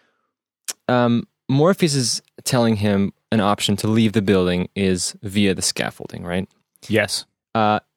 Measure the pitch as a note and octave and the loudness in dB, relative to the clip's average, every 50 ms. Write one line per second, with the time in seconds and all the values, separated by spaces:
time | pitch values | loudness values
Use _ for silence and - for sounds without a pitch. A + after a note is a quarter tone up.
0 | _ _ _ _ _ _ _ _ _ _ _ _ - - - _ _ - B2 B2 | _ _ _ _ _ _ _ _ _ _ _ _ -14 -14 -14 _ _ 0 2 2
1 | B2 A#2+ A#2+ A#2 - _ _ _ _ - C3+ C#3 D3+ F#3 G3 - F#3 D#3 C#3+ C3+ | 2 2 0 -2 -4 _ _ _ _ -2 0 2 4 2 2 2 0 0 0 0
2 | B2 A2+ - - - _ _ - - - C3+ A#2+ A#2 A2+ A2 G2+ G#2 G#2 G2+ G2 | -2 -2 -4 -6 -8 _ _ -10 -6 -2 0 2 2 2 2 2 0 0 2 2
3 | G2 F2+ - _ _ - A2+ A2 F#2+ G#2 G2+ - - - G2+ - - G#2+ A2 A#2 | 0 -2 -4 _ _ -2 0 0 2 2 0 0 0 -2 -2 0 0 0 2 2
4 | A2 G#2+ G2 A2+ G2 G2+ G2 F#2 F2+ F2+ F2 F2+ F2+ - - G2+ G2 F#2+ F#2 F2 | 2 2 2 0 2 2 2 2 2 2 0 -2 -4 -4 -4 -2 0 0 0 -2
5 | - - - - - G2 F#2 G#2 G2+ F#2+ F2+ - - - - - - - - - | -4 -6 -10 -10 -10 -6 -2 0 2 2 0 -2 -4 -6 -4 -4 -6 -6 -8 -12
6 | - - - - F2+ F2 F2 F#2+ F#2+ - _ _ _ _ _ _ - - G2+ G#2+ | -16 -14 -14 -12 -8 -6 -4 -6 -6 -8 _ _ _ _ _ _ -6 -2 0 0
7 | G#2 - - - - _ _ _ _ _ - A2+ G#2+ G#2 G#2+ G#2 - _ - | 0 0 -4 -8 -10 _ _ _ _ _ -2 0 2 2 0 0 -4 _ -14